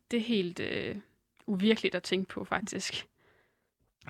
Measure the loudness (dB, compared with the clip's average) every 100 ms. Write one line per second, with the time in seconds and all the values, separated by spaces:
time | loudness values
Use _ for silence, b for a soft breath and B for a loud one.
0 | -2 -2 2 2 0 -2 -4 -4 -4 -6
1 | -10 _ _ _ -4 2 4 6 4 0
2 | 0 0 0 -4 -2 -2 -2 -4 -4 -6
3 | -10 _ _ _ _ _ _ _ _ _
4 | 2